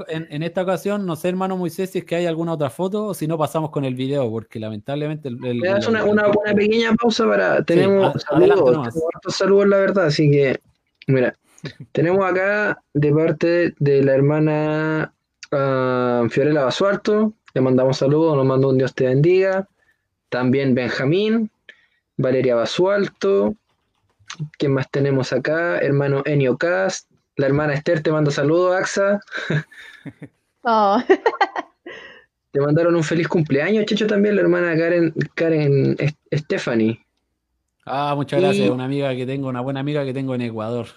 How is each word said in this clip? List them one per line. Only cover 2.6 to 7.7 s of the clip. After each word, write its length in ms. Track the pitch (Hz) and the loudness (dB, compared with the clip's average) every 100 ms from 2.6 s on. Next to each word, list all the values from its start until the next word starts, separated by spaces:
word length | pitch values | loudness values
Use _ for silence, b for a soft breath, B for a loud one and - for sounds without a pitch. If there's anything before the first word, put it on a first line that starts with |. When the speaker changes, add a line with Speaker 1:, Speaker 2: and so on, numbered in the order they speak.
| 143 | -4
Speaker 1:
foto 380 | - 185 208 214 | -4 -4 -4 -6
o 60 | |
si 140 | 180 151 | -6 -4
no 100 | 156 | -2
pasamos 320 | 147 165 156 | -2 -2 -4
con 140 | 151 | -4
el 100 | 139 | -4
video, 360 | 127 131 143 123 | -4 -4 -2 -2
porque 260 | 110 104 120 | -4 -8 -10
lamentablemente 680 | 110 107 - 143 151 151 147 | -10 -10 -8 -6 -6 -6 -10
el, 160 | 120 123 | -8 -6
el, 140 | 120 | -2
Speaker 2:
Me 80 | 180 | 0
das 160 | 196 220 | 0 0
Speaker 1:
el, 40 | |
Speaker 2:
una, 120 | 220 | 0
Speaker 1:
el 60 | 208 | 2
Speaker 2:
una 120 | 214 | 2
Speaker 1:
tiempo 160 | 208 208 | 2 2
Speaker 2:
buena 140 | 208 208 | 0 2
pequeña 360 | 208 220 233 | 2 2 2
pausa 340 | 220 240 220 220 | 2 2 2 2
para, 300 | 202 185 147 | 2 2 0
Speaker 1:
Sí, 60 | |
Speaker 2:
tenemos 500 | 151 | 2